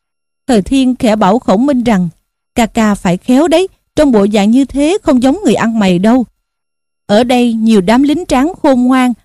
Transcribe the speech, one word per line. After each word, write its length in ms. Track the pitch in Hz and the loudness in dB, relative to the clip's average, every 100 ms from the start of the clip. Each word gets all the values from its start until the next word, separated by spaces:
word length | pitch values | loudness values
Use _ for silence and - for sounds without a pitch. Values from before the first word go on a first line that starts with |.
| _ _ _ _ - | _ _ _ _ -4
Thời 160 | 226 | -2
Thiên 340 | 175 269 254 247 | 0 -2 -2 -2
khẽ 200 | 240 214 | -2 0
bảo 220 | 190 175 | 0 0
Khổng 280 | - 190 285 | 0 0 0
Minh 180 | 254 | -2
rằng, 240 | 233 196 175 - _ _ _ | 0 -2 -2 -8 _ _ _
"Ca 120 | - 220 | -4 -2
ca 280 | - 214 | 0 -2
phải 220 | 196 196 180 | -2 -4 -4
khéo 320 | - 254 330 | 0 0 2
đấy, 200 | 320 381 _ _ - | 0 -2 _ _ -2
trong 160 | 294 | 2
bộ 140 | 214 202 | 2 2
dạng 180 | 208 202 | 0 2
như 140 | 254 | 0
thế 340 | 269 277 302 403 | 0 -2 -2 -2
không 200 | 320 254 | 0 0
giống 160 | 262 359 | 0 0
người 100 | 349 | 0
ăn 240 | 196 226 226 | 0 -2 -2
mày 200 | 190 175 | 0 0
đâu. 280 | 214 254 226 _ _ _ _ _ _ _ - | 2 0 -2 _ _ _ _ _ _ _ -2
Ở 180 | 208 | 0
đây 280 | 247 247 240 | 0 0 0
nhiều 280 | 226 220 220 | 0 0 2
đám 220 | 185 240 | 2 0
lính 220 | 285 311 359 | 0 -2 -2
tráng 240 | 262 302 381 | -2 -2 -2
khôn 220 | 302 247 | 0 0
ngoan, 280 | 247 262 247 233 | 2 0 0 -4